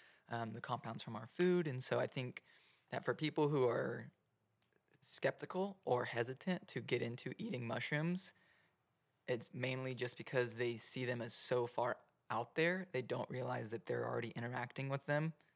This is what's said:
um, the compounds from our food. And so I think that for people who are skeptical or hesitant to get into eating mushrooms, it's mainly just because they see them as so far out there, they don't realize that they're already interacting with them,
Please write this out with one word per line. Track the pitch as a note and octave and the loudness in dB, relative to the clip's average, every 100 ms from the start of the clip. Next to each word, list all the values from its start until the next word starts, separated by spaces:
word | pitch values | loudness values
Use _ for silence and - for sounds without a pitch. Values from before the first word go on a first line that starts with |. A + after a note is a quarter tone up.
| - - - | -20 -20 -6
um, | A#2 A2+ | -4 -4
the | A#2 | -6
compounds | - B2 A2+ A2 | -6 -6 -4 -8
from | - | -8
our | A2+ | -8
food. | A#2 - F3+ F3+ | -8 2 4 4
And | D#3 B2+ | 2 0
so | - A#2+ | 2 2
I | |
think | B2+ C#3 B2+ - - - - _ _ | 0 -2 -6 -8 -18 -20 -20 _ _
that | B2 | -2
for | - | 0
people | A#2 D#3 D#3+ D3 | 0 0 4 4
who | D3 B2 | 6 4
are | B2+ B2+ B2 B2 _ _ _ _ _ _ _ _ - | 4 0 -4 -10 _ _ _ _ _ _ _ _ -12
skeptical | - - - - - F3+ G3 G3 | -2 0 0 -2 -4 -2 -2 -2
or | - B2 | 0 2
hesitant | A#2 B2+ A#2+ C3 F#3 F3+ - | 2 0 0 -2 -2 -2 -2
to | B2+ | -6
get | A#2+ B2 | 0 0
into | A#2+ A#2+ B2+ - | 0 -4 -6 -6
eating | A#3 B2 A#2 | -6 -4 -2
mushrooms, | B2 - D3+ E3 F3+ - - _ _ _ _ _ _ _ _ - | -2 0 0 2 0 -2 -6 _ _ _ _ _ _ _ _ -4
it's | B2 - | -4 -4
mainly | C3 B2+ C3 C3 | -4 -4 -2 -4
just | B2 B2 - | -2 -2 -2
because | A#2 C3 A#2+ | 0 2 2
they | A2 A#2+ | 2 0
see | A2+ - B2+ | 4 4 4
them | B2 A#2+ | 2 -2
as | A#2 | 2
so | - - B2 A#2+ | 4 6 4 2
far | - A#2+ - - _ _ | 0 0 0 -8 _ _
out | A2+ A#2+ | -2 0
there, | - E3 F#3 F#3 | 2 2 2 -2
they | C3 | -4
don't | B2 C3 - | -2 -4 -2
realize | B2+ B2 B2 A2+ | -4 -2 -2 -4
that | A2 | -6
they're | - A#2+ A#2 | -4 -2 0
already | A#2+ A#2 | -2 -4
interacting | - A#2+ B2 B2 - C3+ | -4 -4 -4 -4 -4 -2
with | C3+ | -2
them, | - D3 D#3+ - _ | 2 2 2 -4 _